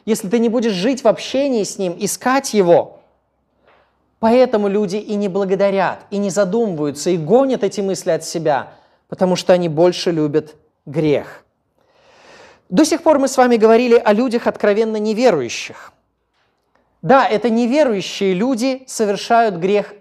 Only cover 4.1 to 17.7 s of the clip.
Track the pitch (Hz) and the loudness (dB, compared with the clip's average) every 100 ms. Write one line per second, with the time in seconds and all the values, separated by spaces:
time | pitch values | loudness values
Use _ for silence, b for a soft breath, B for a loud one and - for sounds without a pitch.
4.1 | _ 226 247 247 220 202 202 208 208 208 | _ 2 4 4 2 0 0 -2 -4 -6
5.1 | 208 208 185 196 190 202 196 165 110 - | -4 -4 -2 -2 0 0 0 -2 -4 -8
6.1 | 202 202 185 196 226 226 160 147 139 185 | -6 -2 -2 0 0 -2 -2 -4 -4 -2
7.1 | 175 151 233 277 247 196 208 196 180 185 | -2 2 2 2 -2 -4 -4 -6 -4 -4
8.1 | 160 160 175 156 135 - b b b _ | -4 -4 -4 -2 -2 -4 b b b _
9.1 | - 185 175 - 180 175 151 180 175 185 | -2 0 0 2 2 2 2 2 2 -2
10.1 | 165 151 151 151 - _ _ - 160 156 | -2 0 -2 -4 -12 _ _ -10 -4 0
11.1 | 127 - - _ _ _ _ b b b | 0 -4 -16 _ _ _ _ b b b
12.1 | b b b b b - 185 311 330 320 | b b b b b -2 0 2 2 2
13.1 | 302 269 269 247 233 220 226 247 233 214 | 2 2 2 2 4 4 4 4 2 4
14.1 | 208 262 226 233 - 208 202 226 214 214 | 2 0 -2 -2 0 0 0 0 -2 -4
15.1 | 214 254 160 120 - - - - _ _ | 2 2 2 -2 -8 -12 -16 -20 _ _
16.1 | _ _ _ _ _ _ _ _ _ 165 | _ _ _ _ _ _ _ _ _ 2
17.1 | 269 208 208 240 226 240 | 4 4 0 0 0 0